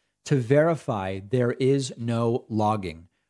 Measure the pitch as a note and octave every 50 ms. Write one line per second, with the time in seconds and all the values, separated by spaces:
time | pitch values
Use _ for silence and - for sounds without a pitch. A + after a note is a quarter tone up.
0 | _ _ _ _ - - D3+ C#3 A#2+ A2 C#3 D3 D#3 E3+ E3 D3 - - B2 G#2
1 | F#2+ F#2+ F#2+ G2 F#2+ G2+ - B2+ B2 A#2+ A#2+ - C3 C3 C#3 C#3 C3+ B2+ - -
2 | A#2 A#2 A#2 A#2 A#2 A#2 A#2 B2+ - - A2+ G#2+ G#2+ G#2+ A2 G#2+ F#2+ F2+ D#2 E2
3 | F2 - _ _ _ _